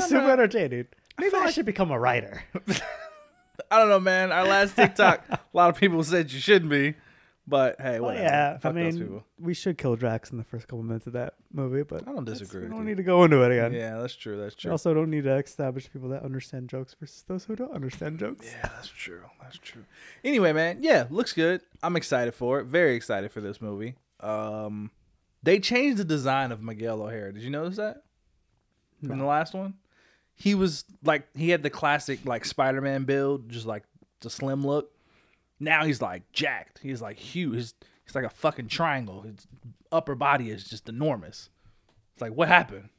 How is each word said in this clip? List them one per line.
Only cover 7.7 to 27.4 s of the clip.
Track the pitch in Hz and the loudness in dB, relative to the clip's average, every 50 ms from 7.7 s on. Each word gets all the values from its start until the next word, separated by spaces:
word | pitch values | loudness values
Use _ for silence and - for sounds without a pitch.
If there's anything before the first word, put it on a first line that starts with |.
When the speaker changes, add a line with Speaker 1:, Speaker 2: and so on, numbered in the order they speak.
| - - | 0 -2
Speaker 1:
hey, | 135 127 120 113 | -6 -4 -4 -2
Speaker 2:
Well, | 123 123 | -2 -2
Speaker 1:
whatever. | - 233 185 | -2 0 0
Speaker 2:
yeah, | 156 139 147 147 143 - | 2 2 2 2 0 -2
I | 135 | -2
Speaker 1:
Fuck | - 160 165 | -4 -2 -2
those | 170 170 165 165 | 0 -2 -2 -2
Speaker 2:
mean, | 170 175 | -4 -6
Speaker 1:
people. | 175 190 - - _ _ - | -8 -10 -14 -14 _ _ -8
Speaker 2:
we | 170 170 170 | -6 -6 -4
should | - - 190 160 - | -2 -2 -4 -4 -2
kill | - 131 117 | -2 -2 0
Drax | 113 123 113 113 113 - - | 0 0 -2 -2 -4 -6 -8
in | 127 113 | -12 -12
the | |
first | 110 - - 117 - | -10 -10 -12 -14 -12
couple | - 127 113 | -12 -12 -10
minutes | 113 113 113 113 - | -8 -6 -8 -8 -8
of | 123 | -8
that | 120 123 120 - - _ _ _ | -8 -8 -8 -8 -12 _ _ _
movie, | - 143 135 127 131 139 147 | -8 -6 -4 -4 -2 -4 -4
but | 147 - 82 - 262 | -4 -8 -10 -10 -10
Speaker 1:
I | |
don't | 285 180 127 | -10 -8 -8
Speaker 2:
that's, | 110 - - | -8 -10 -10
Speaker 1:
disagree | - - - 95 | -12 -12 -12 -12
Speaker 2:
we | 90 | -10
Speaker 1:
with | - | -10
Speaker 2:
don't | - 220 | -10 -8
Speaker 1:
you. | 214 214 | -6 -6
Speaker 2:
need | 208 | -4
to | 185 180 | -2 2
go | 185 180 180 | 6 8 10
into | 175 160 147 131 | 10 10 10 8
it | 123 123 | 8 6
again. | 123 120 117 120 | 6 4 2 0
Speaker 1:
Yeah, | 120 117 113 110 110 113 | -2 -4 -6 -6 -6 -6
that's | 123 120 - | -8 -8 -10
true. | - - 113 104 | -12 -10 -10 -8
That's | 101 101 104 - | -8 -8 -10 -12
Speaker 2:
We | - | -10
Speaker 1:
true. | - 175 | -6 -4
Speaker 2:
also | 170 156 - 170 | -4 -2 0 2
don't | 156 156 165 160 | 2 2 0 0
need | 156 151 139 | -2 -2 0
to | 135 135 | 0 0
establish | 143 139 - - - 143 131 127 131 - - | 0 -2 -6 -6 -6 -6 -4 -6 -8 -12 -14
people | - 135 127 127 | -16 -12 -10 -8
that | 135 135 - | -8 -8 -8
understand | 135 131 131 - - - 131 127 123 | -8 -8 -10 -10 -10 -12 -12 -12 -10
jokes | 131 131 131 - - - | -10 -10 -12 -12 -16 -20
versus | 156 - - - - - | -20 -20 -20 -20 -12 -10
those | 185 185 - | -10 -10 -8
who | - 220 | -8 -8
don't | 226 254 311 | -8 -8 -8
understand | 285 151 131 131 - - 160 151 156 165 | -8 -8 -8 -8 -8 -8 -8 -8 -6 -6
jokes. | - 233 277 - - | -8 -8 -8 -12 -14
Speaker 1:
Yeah, | - - - - - - | -18 -12 -10 -10 -10 -10
that's | - - - | -12 -18 -18
true. | - - - - 85 90 90 - _ _ | -16 -14 -14 -14 -14 -16 -20 -20 _ _
That's | 135 127 - - | -20 -20 -20 -20
true. | - - - 117 101 _ _ - - - - - - | -20 -20 -20 -20 -20 _ _ -20 -20 -20 -18 -6 -2
Anyway, | 269 294 226 185 160 | 0 2 4 4 4
man, | 156 156 165 175 185 240 | 4 4 0 0 -2 -2
yeah, | 285 320 247 147 120 123 | 2 4 4 4 4 0
looks | 156 214 240 - | -2 -2 -2 -2
good. | - 165 160 170 185 175 _ _ _ - - | 0 2 2 2 2 0 _ _ _ -6 -4
I'm | 175 175 | -2 -2
excited | 165 - - 139 123 120 120 - | -2 -2 0 0 0 0 -2 -4
for | - 123 123 135 143 | -4 -2 -2 0 -2
it. | 117 | -2
Very | 127 143 175 175 143 123 | 0 2 4 4 4 4
excited | 117 - - 107 98 101 107 | 2 -2 -4 -4 -4 -4 -6
for | - 110 | -10 -10
this | 104 101 104 - | -10 -10 -10 -10
movie. | 113 104 101 101 110 123 127 _ _ _ _ - | -10 -10 -8 -8 -10 -10 -12 _ _ _ _ -12
Um, | - 107 107 107 107 107 107 107 107 104 104 104 104 110 _ _ _ _ _ _ _ _ _ _ - | -6 -6 -4 -4 -4 -6 -8 -8 -8 -8 -8 -10 -10 -12 _ _ _ _ _ _ _ _ _ _ 2
they | 160 196 208 | 4 4 4
changed | 190 - 240 247 285 285 247 202 | 2 0 0 2 2 2 2 0
the | 196 | 0
design | 156 156 143 127 135 135 135 135 123 | 0 0 0 2 0 0 0 0 -2
of | 117 107 110 | -6 -8 -8
Miguel | 117 110 104 113 117 110 107 | -10 -8 -6 -4 -4 -4 -4
O'Hara. | 104 107 117 110 101 98 | -6 -8 -8 -8 -10 -10
Did | 101 104 | -10 -10